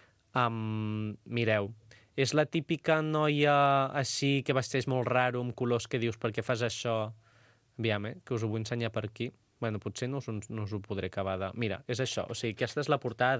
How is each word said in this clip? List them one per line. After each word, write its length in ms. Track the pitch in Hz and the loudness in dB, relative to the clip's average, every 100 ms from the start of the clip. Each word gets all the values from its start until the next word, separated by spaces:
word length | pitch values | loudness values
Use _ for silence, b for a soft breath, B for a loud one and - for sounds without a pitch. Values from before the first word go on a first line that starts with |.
| b b _ | b b _
Am, 840 | 127 120 113 110 107 107 107 107 101 - | 0 2 0 -2 -2 -2 -2 -4 -6 -6
mireu, 440 | 120 113 107 101 113 - B B - | 0 2 2 0 -6 -20 B B -2
és 160 | 135 | 2
la 120 | 151 147 | 2 2
típica 520 | 165 143 165 - 156 156 | 0 -2 -2 2 2 2
noia 480 | 156 151 147 147 143 143 139 135 143 | 2 4 4 6 6 6 6 2 0
així 460 | 127 - 139 139 | -2 0 2 2
que 100 | 127 131 | 2 0
vesteix 300 | 127 135 131 | 2 0 0
molt 160 | 131 117 | 0 2
raro, 340 | 123 127 123 | 2 2 0
amb 140 | 123 113 | -4 -2
colors 320 | 123 120 - | 0 0 0
que 120 | 127 | -2
dius, 180 | 117 110 | -2 -2
«Per 140 | 117 | -4
què 100 | 107 | -2
fas 180 | 110 117 117 | -2 -2 -2
això?» 480 | - 120 113 107 110 b b b b b - | -2 -2 -2 -2 -8 b b b b b -4
Aviam, 280 | 117 104 104 | 0 0 -2
eh, 80 | 165 | -10
que 100 | - | -6
us 100 | 120 | -2
ho 40 | 110 | 0
vull 140 | 110 | -2
ensenyar 260 | 110 120 113 | -2 -2 -2
per 140 | 110 110 | -2 -4
aquí. 240 | - 120 - _ _ | -6 -8 -8 _ _
Bueno, 200 | 117 104 | -4 -4
potser 280 | 110 - 127 | -6 -6 -4
no 80 | 135 | -4
us, 100 | 117 | -6
no 360 | 107 - 110 | -6 -6 -6
us 100 | 104 | -4
ho 60 | 104 | -6
podré 260 | 98 98 95 | -4 -4 -4
acabar 300 | - 95 92 | -2 -2 -2
de... 120 | 95 - | -4 -2
Mira, 280 | 113 92 - | -2 -2 -4
és 120 | 117 | -2
això. 260 | 131 - - | -2 -2 -4
O 60 | 117 | -4
sigui, 180 | 117 107 | -4 -2
aquesta 260 | 120 - | -2 -2
és 80 | 143 | 0
la 80 | 143 | 0
portada 380 | 123 113 127 131 | 0 0 2 2